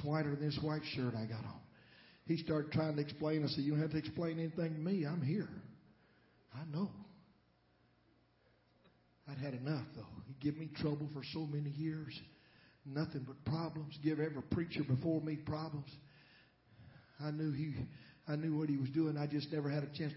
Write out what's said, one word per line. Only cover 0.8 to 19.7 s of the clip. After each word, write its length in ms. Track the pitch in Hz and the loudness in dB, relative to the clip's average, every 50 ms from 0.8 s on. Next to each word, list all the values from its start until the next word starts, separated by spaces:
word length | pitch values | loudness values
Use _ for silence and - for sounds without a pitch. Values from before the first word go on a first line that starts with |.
| 151 - - | -2 -2 -2
shirt 200 | 139 127 120 110 | 0 0 0 0
I 120 | 110 110 | 0 -2
got 180 | 113 117 107 - | -2 -4 -4 -6
on. 160 | - - - - - - - - - - - - - - - - | -6 -8 -10 -14 -18 -20 -20 -20 -20 -20 -20 -20 -20 -20 -10 0
He 100 | - 165 160 | 0 0 2
started 340 | - - 156 151 147 - | 2 2 2 2 2 2
trying 240 | - 156 156 156 151 | 2 2 2 4 2
to 60 | 147 | 2
explain. 420 | 147 143 - - 156 151 156 156 147 | 0 -2 -2 0 2 2 4 4 4
I 20 | |
said, 160 | 135 - 151 | 2 2 2
"You 100 | 139 147 | 2 4
don't 100 | 147 147 | 4 4
have 100 | 156 156 | 4 4
to 60 | 147 156 | 2 0
explain 420 | 151 - - - 170 165 160 165 | 0 0 -2 0 0 0 0 0
anything 340 | 165 160 156 180 170 165 160 | 0 0 0 0 0 0 0
to 60 | 156 | 0
me. 260 | 156 180 202 190 151 | 2 2 2 2 2
I'm 160 | 143 175 - | 2 2 2
here. 260 | 127 131 170 208 170 - - - - - - - - - - _ - - - _ _ _ _ _ _ - | 2 2 2 2 0 -2 -6 -10 -12 -14 -18 -20 -20 -20 -20 _ -20 -20 -20 _ _ _ _ _ _ -14
I 120 | - 127 160 165 143 | -10 -8 -6 -4 0
know." 140 | 160 202 190 - - - - - - - - - _ _ _ _ _ _ _ _ _ _ _ _ _ _ _ _ _ _ _ _ _ _ _ _ _ _ _ _ _ _ - _ _ _ _ _ _ - 143 | 0 0 0 -2 -8 -16 -18 -20 -20 -20 -20 -20 _ _ _ _ _ _ _ _ _ _ _ _ _ _ _ _ _ _ _ _ _ _ _ _ _ _ _ _ _ _ -20 _ _ _ _ _ _ -14 -10
I'd 100 | 139 127 | -6 -4
had 160 | 135 143 127 | -4 -2 -2
enough, 320 | 123 127 143 156 135 107 - - | -2 0 0 0 0 -2 -6 -8
though. 120 | - 110 - - - - | -12 -12 -12 -12 -14 -12
He 80 | - 135 - | -12 -8 -2
gave 180 | - 147 151 156 | 0 0 0 0
me 100 | 160 151 151 | -4 -8 -4
trouble 320 | - - 151 147 147 156 143 | 0 0 0 0 0 -2 -4
for 100 | 151 139 123 - | -4 -6 -8 -6
so 140 | - 160 160 | -4 -4 -2
many 240 | 147 147 147 147 143 | 0 0 0 0 0
years. 500 | 143 147 156 160 156 156 151 - - - - - - - - - - - - - - _ - | -2 -2 -2 -2 -2 -2 -6 -8 -10 -12 -12 -14 -20 -20 -20 -20 -20 -20 -20 -20 -20 _ -12
Nothing 400 | 139 135 147 160 - - 139 123 | -4 -2 0 0 0 -2 -4 -6
but 180 | 131 135 - - | -6 -8 -6 -2
problems. 520 | - 151 165 165 160 156 156 151 143 - - | 0 0 0 0 -2 -2 -4 -6 -6 -6 0
Give 160 | 143 160 156 143 | 2 2 4 4
every 240 | 151 160 147 139 | 2 0 0 -4
preacher 400 | - - - - 170 170 - - 147 | -2 0 2 2 2 0 0 0 2
before 360 | 127 131 123 - 165 160 156 | 4 4 4 4 4 2 2
me 160 | 151 156 151 | 2 0 -2
problems. 520 | 147 - - 156 151 160 160 151 147 139 - - - - - - - - - - - - - _ _ _ - - - - - - - - - - - | -2 -2 -2 -2 -2 -2 -2 -4 -6 -6 -8 -12 -18 -18 -20 -20 -20 -20 -20 -20 -20 -20 -20 _ _ _ -20 -20 -20 -20 -20 -20 -20 -20 -20 -10 -6
I 100 | 147 151 | -4 -2
knew 200 | 151 151 156 156 | -2 0 0 0
he, 240 | 139 131 156 156 - - - - - - - - - - - - | 2 0 0 -2 -2 -4 -4 -6 -8 -14 -18 -20 -20 -12 -4 -2
I 80 | 147 | 0
knew 200 | 151 160 160 151 | 0 2 2 2
what 120 | 151 156 151 | 4 4 4
he 80 | 143 | 4
was 140 | 135 131 127 | 4 4 2
doing. 260 | 135 160 160 156 147 | 4 4 4 4 2
I 100 | 143 143 | 2 0
just 260 | 147 147 147 139 - | 2 0 0 0 0
never 180 | 165 151 143 143 | 0 0 2 2